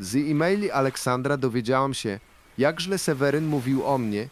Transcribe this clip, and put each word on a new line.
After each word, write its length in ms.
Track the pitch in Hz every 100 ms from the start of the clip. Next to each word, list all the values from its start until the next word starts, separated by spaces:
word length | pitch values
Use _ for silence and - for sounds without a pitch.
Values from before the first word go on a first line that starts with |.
Z 140 | 92
e-maili 560 | 123 147 147 165 202 202
Aleksandra 680 | 131 135 - 131 127 135 143
dowiedziałam 580 | 127 117 113 131 139
się, 260 | 131 110 101 - - - -
jak 220 | 135 160
źle 180 | 175 190
Seweryn 480 | - 139 143 147 160
mówił 400 | 147 123 135 -
o 120 | 135
mnie 300 | 113 104 123